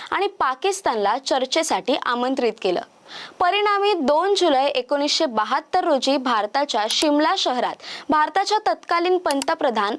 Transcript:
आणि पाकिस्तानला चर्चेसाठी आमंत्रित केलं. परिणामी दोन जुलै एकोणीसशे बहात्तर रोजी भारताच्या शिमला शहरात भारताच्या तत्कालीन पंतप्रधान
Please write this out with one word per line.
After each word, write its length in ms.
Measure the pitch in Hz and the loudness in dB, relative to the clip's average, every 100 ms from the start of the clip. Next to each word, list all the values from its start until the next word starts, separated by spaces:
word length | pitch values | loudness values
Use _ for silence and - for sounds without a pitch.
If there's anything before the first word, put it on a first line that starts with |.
| - | -6
आणि 160 | 349 403 - | -2 -2 -2
पाकिस्तानला 800 | 285 254 381 392 311 226 202 262 | -2 -2 -2 -2 -2 0 0 0
चर्चेसाठी 800 | - 277 262 320 214 196 185 269 | 0 -2 0 0 0 -2 0 -2
आमंत्रित 500 | - 240 247 269 240 214 | 0 0 0 0 -2 0
केलं. 180 | 185 170 - _ - - - - | -2 -2 -4 _ -20 -18 -10 -2
परिणामी 520 | 359 403 415 403 403 359 | 2 2 2 2 2 2
दोन 380 | 262 302 381 | 2 2 2
जुलै 300 | 403 349 262 277 | 2 4 4 2
एकोणीसशे 600 | 254 247 285 294 - 311 | 0 -2 0 0 0 0
बहात्तर 580 | 220 214 277 - 370 | -2 -2 -4 -2 0
रोजी 320 | 349 269 262 277 | 2 2 2 0
भारताच्या 680 | 254 220 208 277 285 226 214 | 0 0 0 -2 0 -2 -2
शिमला 440 | - 311 294 320 381 | 0 2 2 2 0
शहरात 440 | 330 247 190 - - - - | -2 -2 -4 -6 -14 -10 -2
भारताच्या 500 | 302 302 381 381 427 403 | 0 2 0 0 0 0
तत्कालीन 520 | 330 - 339 349 359 | -2 -2 0 2 2
पंतप्रधान 800 | 339 277 269 320 294 226 202 | 0 -2 -2 -2 0 0 -2